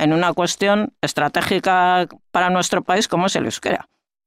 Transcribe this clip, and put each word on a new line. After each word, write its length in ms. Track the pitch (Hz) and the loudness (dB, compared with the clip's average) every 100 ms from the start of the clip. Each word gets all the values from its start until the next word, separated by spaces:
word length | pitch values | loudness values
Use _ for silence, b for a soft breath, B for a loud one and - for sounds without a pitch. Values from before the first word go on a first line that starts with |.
en 120 | 151 | 2
una 180 | 160 175 | 2 0
cuestión 640 | 175 175 - 202 208 208 - | 0 -2 0 0 2 0 -6
estratégica 1080 | 147 - 147 175 - 190 190 185 180 180 180 - _ | -6 -2 -2 -2 -2 0 2 2 4 2 0 -8 _
para 180 | 180 180 | -2 0
nuestro 320 | 180 170 180 | 0 0 -2
país 240 | - 185 - | 0 -2 0
como 200 | 175 190 | 0 0
es 100 | 170 | -2
el 80 | |
euskera 420 | 113 - - - - _ _ _ | -4 -4 -4 -4 -8 _ _ _